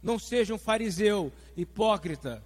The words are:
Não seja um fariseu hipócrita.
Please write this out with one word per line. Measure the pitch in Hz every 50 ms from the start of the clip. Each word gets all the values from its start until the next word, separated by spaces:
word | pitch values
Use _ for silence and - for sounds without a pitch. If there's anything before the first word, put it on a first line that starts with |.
Não | - - 233
seja | 220 - - 240 240 226 196 226
um | 214
fariseu | - 220 220 220 226 220 180 165 214 208 208 202 175 139 - - - - -
hipócrita. | - 175 - - 202 214 220 214 190 - 175 156 143 - 131 117 107 104